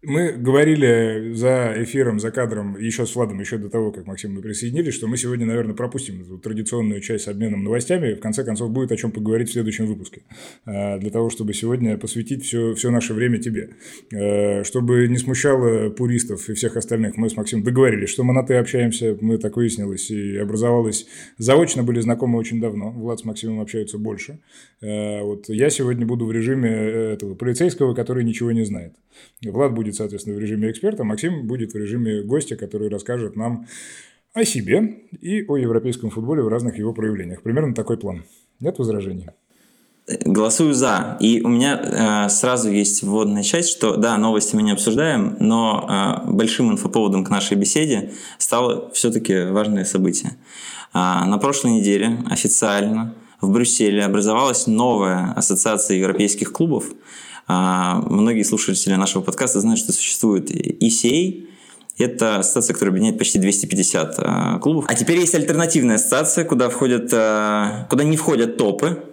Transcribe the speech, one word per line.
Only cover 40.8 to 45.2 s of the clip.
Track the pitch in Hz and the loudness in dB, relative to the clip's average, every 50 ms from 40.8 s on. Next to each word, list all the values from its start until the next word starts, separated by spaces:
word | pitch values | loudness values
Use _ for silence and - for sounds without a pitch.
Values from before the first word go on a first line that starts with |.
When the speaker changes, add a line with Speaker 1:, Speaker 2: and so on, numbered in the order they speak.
| 131 127 107 92 87 76 80 - | 2 2 2 0 0 -4 -4 0
Speaker 2:
И | - 110 117 113 | 2 4 4 4
у | 117 120 | 4 2
меня, | 120 117 127 143 143 - - - - - 113 107 107 104 104 101 | 4 4 4 2 2 0 -2 -4 0 2 2 2 2 2 2 2
э, | |
сразу | 101 - - 127 123 123 113 107 | 2 2 2 2 2 2 2 2
есть | 101 104 104 101 - - - | 2 2 2 2 0 -2 0
вводная | 98 101 107 110 104 104 104 101 | 0 2 2 2 2 2 0 0
часть, | - - 170 165 - | 0 0 0 0 0
что, | - - - 110 98 107 | 0 0 0 0 2 4
да, | 104 117 113 104 | 2 2 4 2
новости | 107 113 110 107 104 - - | 2 2 2 2 0 2 0
мы | 110 | 2
не | 107 107 | 2 2
обсуждаем, | 101 95 - - 110 120 151 160 151 117 | 2 2 0 0 2 2 2 2 2 0